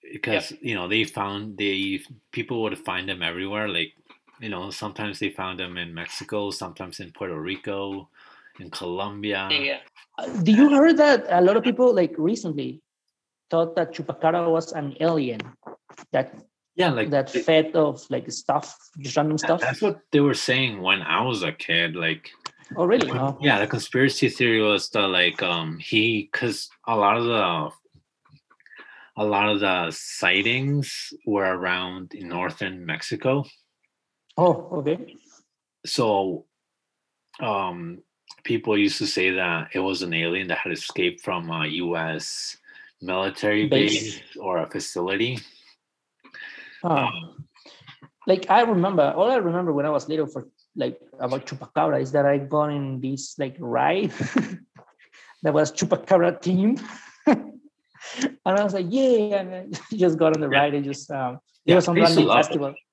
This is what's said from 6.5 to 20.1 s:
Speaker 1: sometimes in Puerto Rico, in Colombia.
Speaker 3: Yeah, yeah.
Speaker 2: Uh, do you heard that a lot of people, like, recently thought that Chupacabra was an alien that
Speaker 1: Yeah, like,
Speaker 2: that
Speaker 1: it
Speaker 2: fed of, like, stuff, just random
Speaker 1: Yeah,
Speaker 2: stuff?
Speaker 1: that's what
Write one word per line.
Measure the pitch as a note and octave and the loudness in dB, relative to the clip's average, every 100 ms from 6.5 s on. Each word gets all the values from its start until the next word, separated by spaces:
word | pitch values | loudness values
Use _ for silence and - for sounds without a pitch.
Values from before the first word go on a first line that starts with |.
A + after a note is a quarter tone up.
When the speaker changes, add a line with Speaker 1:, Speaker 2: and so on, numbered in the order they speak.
Speaker 1:
sometimes | F#2+ F#2 E2 F#2 - | -6 -10 -10 -14 -12
in | F2+ | -16
Puerto | - F#2+ D#2+ | -10 -8 -8
Rico, | E2 F#2+ - G2 G2 G2 F#2 _ - - - - | -8 -8 -8 -6 -6 -8 -12 _ -20 -20 -20 -20
in | F2 | -14
Colombia. | - F2+ F2+ G2+ G2+ G#2 G2 F#2+ | -10 -6 -6 -6 -6 -4 -4 -2
Speaker 3:
Yeah, | C#3+ | -2
yeah. | C#3 C#3 - _ - - | -4 -6 -12 _ -18 -10
Speaker 2:
Uh, | C4 B3 | -8 0
do | E3 | 4
you | G#3+ C#4+ | 8 8
heard | C#4+ D#4+ D4+ | 8 6 8
that | D4 B3+ - | 6 6 4
a | F3 | 4
lot | F3+ G#3+ | 6 6
of | |
people, | B3 A#3+ B3 | 2 4 4
like, | G3+ D#3+ D#3+ | 4 2 0
recently | D#3+ A3 F3+ D3 B2+ C3 _ _ _ _ _ _ _ | -2 -2 -4 -6 -8 -10 _ _ _ _ _ _ _
thought | E3 E3 E3 | 0 2 0
that | E3 | -2
Chupacabra | - D3 D#3 D#3+ F3 E3+ | -4 -10 0 2 2 2
was | E3 E3 | 2 0
an | E3 C#3+ C#3 | -6 -8 -2
alien | D#3+ D#3+ B2+ A2+ - - - - _ - - | 0 2 -2 -4 -10 -14 -20 -20 _ -20 -2
that | - - - - _ _ | -2 -2 -8 -20 _ _
Speaker 1:
Yeah, | - F3+ | 0 2
like, | B2 A2 | 2 2
Speaker 2:
that | C#3+ C3 | 0 0
Speaker 1:
it | B2 | -2
Speaker 2:
fed | C#3 D#3+ D#3 E3+ | 4 4 4 2
of, | D3+ C3 - | 0 0 -6
like, | B2 - | -6 -6
stuff, | - - C#3+ - - - - | -10 -2 -2 -2 -20 -20 -14
just | C#3 D3 | -4 0
random | D3+ D#3 | 0 0
Speaker 1:
Yeah, | - | 0
Speaker 2:
stuff? | E3+ | 0
Speaker 1:
that's | B2 C3 | 0 0
what | G#3+ - _ | -2 -2 _